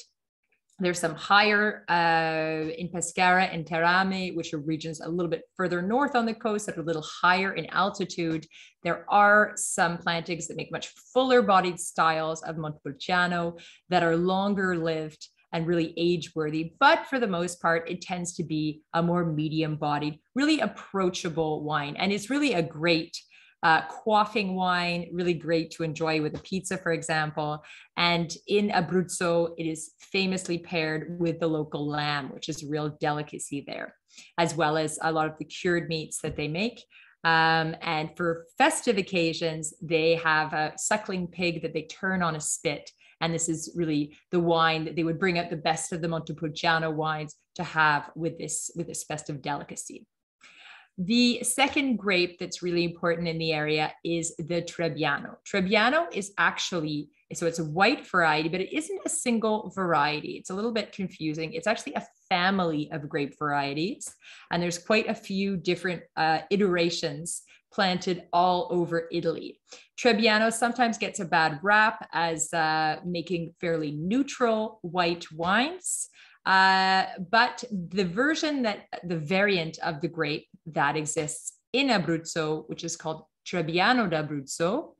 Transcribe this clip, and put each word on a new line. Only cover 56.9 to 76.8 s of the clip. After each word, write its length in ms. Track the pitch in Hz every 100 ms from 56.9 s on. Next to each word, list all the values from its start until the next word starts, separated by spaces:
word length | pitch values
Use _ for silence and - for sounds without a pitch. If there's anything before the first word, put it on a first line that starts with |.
| 147 - _ _ 160
so 100 | 170
it's 140 | 170
a 40 |
white 440 | 156 156 208 294 -
variety, 420 | 180 165 151 160
but 100 | 180
it 160 | 190 302
isn't 260 | 311 381 311
a 40 |
single 640 | - 254 226 214 214 185 190
variety. 600 | 180 156 147 151 - -
It's 120 | -
a 60 | 190
little 160 | 226
bit 200 | 226 -
confusing. 640 | - 185 - 156 151 160
It's 140 | 165 208
actually 260 | 233 -
a 140 | - - _ _
family 640 | 180 180 196 170 147 147
of 160 | 160 147
grape 300 | 151 139 -
varieties, 760 | 151 143 139 143 180 285 - - - - -
and 140 | 175
there's 160 | 175 175
quite 280 | - 220 220
a 60 |
few 440 | 220 - 190 196 190
different, 440 | 151 175 185 170 - -
uh, 220 | 160 156 -
iterations 920 | 196 202 175 170 170 160 147 170 - - - _
planted 520 | - 190 180 180 180 -
all 340 | 175 180 180 170
over 380 | 175 170 165 165
Italy. 480 | 170 165 151 - - _ - _ -
Trebbiano 540 | 247 214 220 214 226
sometimes 460 | 226 240 240 233 214
gets 240 | 196 -
a 40 | 175
bad 320 | 170 160 147
rap 420 | 190 208 214 226 -
as, 400 | 156 165 160 -
uh, 440 | 170 156 156 156 156 175
making 480 | 175 165 175 165 -
fairly 300 | 175 165 151
neutral 880 | 147 175 247 277 - 240 220 214 -
white 500 | 175 175 170 175 -
wines. 800 | 160 170 208 285 370 - - - - - _ -
Uh, 600 | 190 190 190